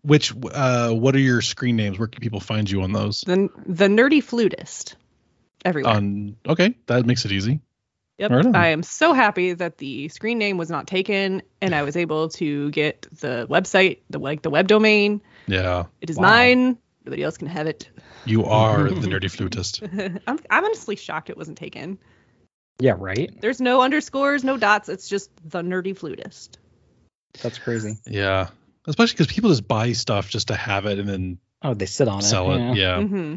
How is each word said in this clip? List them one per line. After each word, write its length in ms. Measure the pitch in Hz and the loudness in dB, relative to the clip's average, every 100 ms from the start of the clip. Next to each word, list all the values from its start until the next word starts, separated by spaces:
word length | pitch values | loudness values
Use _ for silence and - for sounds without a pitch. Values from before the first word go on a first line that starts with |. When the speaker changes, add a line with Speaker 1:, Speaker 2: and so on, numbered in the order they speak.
Speaker 1:
Which, 320 | 147 147 - 107 139 | 6 4 4 -6 -8
uh, 380 | 143 131 123 117 | 0 2 2 2
what 220 | 113 127 | 2 4
are 60 | 135 | 4
your 220 | 131 120 | 4 2
screen 340 | 110 - 123 113 | 0 -2 0 0
names? 240 | 104 92 | -2 -4
Where 80 | 113 | -6
can 140 | - | -6
people 180 | 117 104 | -6 -6
find 320 | - 110 104 | -4 -4 -2
you 120 | 98 | -2
on 100 | 95 | -2
those? 260 | 104 104 107 - | -2 -2 -4 0
Speaker 2:
The, 220 | 185 196 - - | 0 0 -4 -10
the 220 | 170 196 | 2 4
Nerdy 340 | 208 269 294 | 6 6 4
Flutist. 720 | - 233 214 - - - - - _ _ _ _ _ _ 180 | 2 0 0 -2 -14 -16 -16 -18 _ _ _ _ _ _ -4
Everywhere. 300 | 156 123 107 | 0 0 2
Speaker 1:
On, 420 | 101 101 104 107 - | 0 -4 -8 -10 -4
okay, 300 | 165 185 247 - | 2 2 0 0
that 200 | 123 117 | 2 2
makes 200 | 123 101 | 0 0
it 80 | |
easy. 260 | 98 104 151 _ _ _ _ _ _ | -2 0 -4 _ _ _ _ _ _
Speaker 2:
Yep. 140 | 208 | 2
Speaker 1:
Right 140 | 240 247 | 4 4
on. 100 | 185 | 4
Speaker 2:
I 120 | 170 | 4
am 140 | 156 | 2
so 300 | - - 320 | -4 2 4
happy 400 | 269 214 185 180 | 6 4 2 -2
that 260 | 175 170 - | -2 -6 -6
the 300 | 139 131 143 | -10 -8 -10
screen 300 | - 214 233 | -8 -4 -2
name 180 | 208 185 | -2 -2
was 140 | 160 | -4
not 180 | 160 - | -6 -4
taken, 540 | 185 185 196 196 190 - _ | -4 0 -2 0 -4 -8 _
and 160 | 190 156 | -2 0
I 80 | |
was 140 | 143 156 | -2 -2
able 320 | 170 156 160 | -2 -2 -2
to 420 | - 156 147 147 | -4 -4 -2 -2
get 360 | 147 151 - - - | 0 -2 -4 -18 -10
the 260 | 139 123 120 | -6 -6 0
website, 480 | 156 190 196 190 - _ | 0 2 4 4 0 _
the, 100 | 147 | -8
like, 220 | 139 151 | -6 -4
the 80 | 160 | 0
web 200 | 147 190 | 0 4
domain. 500 | 214 214 214 208 208 _ - - | 6 6 4 2 -2 _ -14 -4
Speaker 1:
Yeah. 400 | 92 92 90 87 _ | 0 0 -2 -4 _
Speaker 2:
It 100 | 165 | -8
is 60 | 156 | 2
Speaker 3:
Wow. 140 | 185 | 6
Speaker 2:
mine. 480 | 226 247 254 254 240 _ _ | 6 6 4 2 -2 _ _
Nobody 200 | - 135 | -12 -6
else 120 | 147 - | -6 -6
can 120 | 151 | -10
have 180 | 175 156 | -6 -6
it. 220 | 151 - - - - | -6 -14 -20 -20 -14
Speaker 1:
You 220 | - 110 95 | 0 0 4
are 380 | 107 110 104 | 4 4 4
Speaker 3:
<laughs> 60 | 98 | 2
Speaker 1:
the 180 | 95 95 | 0 -2
Nerdy 220 | 98 95 | -2 -4
Flutist. 540 | - 95 87 90 - | -6 -6 -6 -8 -10
Speaker 2:
<laughs> 440 | 208 190 190 269 - | -8 -8 -6 -8 -6
I'm, 120 | 302 - | -8 0
I'm 140 | 254 | 0
honestly 320 | 403 440 - 196 | 0 -4 -6 -10
shocked 340 | - 156 - | -8 -10 -10
it 60 | 165 | -14
wasn't 220 | 156 - | -14 -14
taken. 400 | - - 160 190 _ _ _ _ _ _ _ - | -16 -14 -14 -14 _ _ _ _ _ _ _ 0
Speaker 3:
Yeah, 140 | 127 95 | 2 2
right? 360 | 95 98 170 - | -2 -4 -6 -4
Speaker 2:
There's 180 | 214 254 | -6 -2
no 220 | 254 254 | 2 4
underscores, 600 | 254 302 - 269 277 285 | 4 0 -2 -2 0 0
no 120 | 262 269 | -2 0
dots. 320 | 208 208 - | 2 2 0
It's 220 | 185 - | -10 -6
just 220 | 196 196 _ 160 | -8 -8 _ -10
the 140 | 180 | -8
Nerdy 340 | 175 185 180 190 | -4 -4 -6 -8
Flutist. 600 | 160 - - - - - _ _ _ _ _ _ _ - | -10 -12 -14 -18 -20 -20 _ _ _ _ _ _ _ -10
Speaker 3:
That's 160 | 117 - | -10 -8
crazy. 400 | - 117 107 107 - | -6 -4 -6 -10 -8
Speaker 1:
Yeah. 440 | 104 98 95 92 _ _ _ - | -2 0 0 -2 _ _ _ -8
Especially 320 | 147 233 - | 2 2 4
'cause 80 | 156 | 0
people 240 | - 220 | 2 2
just 180 | 135 98 | 2 0
buy 260 | 110 120 | -2 0
stuff 360 | 117 - 101 95 | -2 -2 -2 -2
just 200 | 110 - | -6 -4
to 60 | 107 | -4
have 300 | - 98 101 | -4 -4 -2
it 140 | 101 | -4
and 100 | 101 | -4
then 300 | 95 92 90 _ _ | -4 -6 -8 _ _
Speaker 3:
Oh, 100 | 143 | -4
they 140 | 107 95 | -4 -4
sit 200 | - 123 | 0 0
on 120 | 98 | 2
it, 20 | |
Speaker 1:
sell 300 | 101 104 92 | 0 0 2
it. 60 | 95 | 0
Speaker 3:
yeah. 140 | 120 | 0
Speaker 1:
Yeah. 240 | 123 92 92 | 0 2 0
Speaker 2:
Mm-hmm. 360 | 208 196 156 | -2 -2 -6